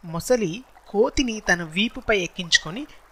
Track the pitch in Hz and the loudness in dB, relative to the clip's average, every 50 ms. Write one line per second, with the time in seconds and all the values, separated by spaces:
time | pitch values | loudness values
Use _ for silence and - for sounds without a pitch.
0 | - 170 160 170 - - 254 240 214 160 165 240 262 - _ - _ - - 202 | -12 -6 -8 -6 0 2 2 2 2 -2 -4 -8 -12 -18 _ -20 _ -2 2 2
1 | 233 285 - - 277 240 220 214 - - 180 170 175 156 156 185 214 233 - 262 | 2 4 4 0 0 0 -2 -4 0 0 0 0 0 -4 -2 -2 -2 -2 -2 -6
2 | - - 220 202 175 160 - - 185 165 - - - 156 170 247 302 - - - | 0 0 0 2 0 -4 -6 -10 -4 0 0 0 0 0 -8 -10 -10 -12 -16 -20
3 | - _ | -20 _